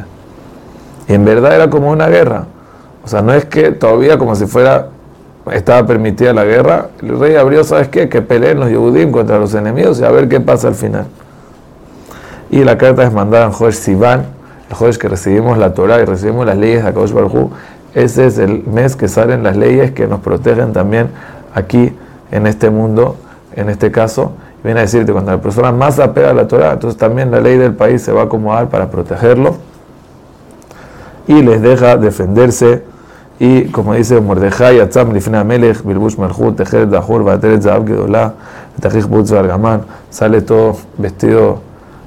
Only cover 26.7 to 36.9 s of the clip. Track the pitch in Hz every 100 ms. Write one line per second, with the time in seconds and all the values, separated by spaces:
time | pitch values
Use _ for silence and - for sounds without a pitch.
26.7 | 143 117 110 113 120 131 117 117 127 127
27.7 | 104 107 127 - 107 113 113 107 113 120
28.7 | 98 95 - 87 - 117 123 147 170 -
29.7 | - - - - - - - - - -
30.7 | - - - - - - 151 123 110 110
31.7 | 127 123 120 107 98 92 104 123 - 120
32.7 | 123 - - - - - - 123 131 -
33.7 | - 104 113 113 120 104 92 98 - 123
34.7 | 123 104 127 117 107 101 110 104 123 117
35.7 | 110 101 95 110 107 95 92 117 107 95
36.7 | 113 110